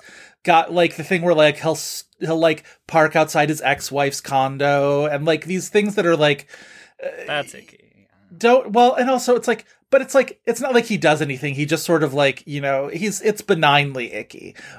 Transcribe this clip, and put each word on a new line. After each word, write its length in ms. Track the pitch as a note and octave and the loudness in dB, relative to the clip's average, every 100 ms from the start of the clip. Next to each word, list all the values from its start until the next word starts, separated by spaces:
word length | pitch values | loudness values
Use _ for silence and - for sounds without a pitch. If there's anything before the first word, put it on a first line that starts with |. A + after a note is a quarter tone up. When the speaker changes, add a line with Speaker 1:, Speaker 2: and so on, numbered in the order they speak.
| - - - _ | -18 -20 -20 _
Speaker 1:
got, 280 | - E3 E3 | 2 4 4
like, 220 | E3+ E3+ | 2 0
the 100 | - | -2
thing 180 | D3+ F#3 | -4 -2
where, 120 | F3 | 2
like, 240 | D#3+ D3+ D3 | 4 4 2
he'll 140 | D#3+ | -4
s-, 320 | D3+ - - - _ | -4 -8 -14 -16 _
he'll, 180 | D#3+ E3 | -4 0
like, 260 | E3 D#3 - _ - | 0 0 -8 _ -2
park 300 | D#3+ D#3 D#3+ | 2 2 2
outside 320 | D#3 D#3+ D3+ | 0 0 0
his 140 | D3+ | -2
ex-wife's 580 | B2 C#3+ - C3+ C#3 C3+ | -2 -4 -4 -4 -2 -4
condo, 840 | - C3+ C3+ C3+ C#3+ C#3+ C#3+ C#3+ D3+ | -4 -2 -2 -2 0 2 0 0 -2
and, 180 | C#3+ | -2
like, 200 | D3+ D#3 D#3 | -2 -2 -2
these 220 | F#3 F3 | -8 -2
things 260 | G#3 G#3 G#3 | 0 0 0
that 100 | E3+ | 0
are, 100 | E3 | 2
like, 300 | D3+ C#3+ - - - - - - | 2 0 -6 -20 -20 -20 -20 -14
uh, 60 | - - D#3+ | -12 -12 -8
Speaker 2:
That's 280 | D3 C#3 | -8 -8
icky. 240 | - - _ _ _ _ _ _ E3+ | -14 -20 _ _ _ _ _ _ -2
Speaker 1:
don't, 360 | A#3 B3+ A#3 | 4 4 4
well, 220 | G#3 B3 | 4 4
and 140 | C4 B3 | 4 0
also 260 | B3+ B3 A#3+ | 0 0 0
it's 120 | A#3 | 0
like, 160 | A3+ - _ _ | -4 -6 _ _
but 120 | C4+ | 0
it's 120 | C4 | 2
like, 240 | C#4 B3+ - | 2 0 -2
it's 160 | - A#3 | -6 -4
not 140 | C4+ | 0
like 100 | A#3+ | 0
he 140 | A#3 G3 | 0 0
does 240 | D#3 D3+ | 2 2
anything. 320 | D3 C3 D3 | -2 -6 -6
He 100 | C#3 | -4
just 220 | D3 D#3 - | -2 -2 0
sort 160 | E3 | 0
of, 100 | D3 | 0
like, 300 | C3+ C#3 C3 - | 2 0 0 -8
you 140 | C#3+ | -6
know, 280 | C#3 C3+ C#3 | -2 -2 -4
he's, 340 | E3 G#3 - | -6 -6 -4
it's 180 | A3 G#3 | -4 -2
benignly 720 | - F#3 D3+ C#3+ C#3+ C3 A#2 | -2 0 2 2 0 -6 -10
icky, 420 | G#2+ - - F#2 - - | -10 -14 -16 -20 -20 -20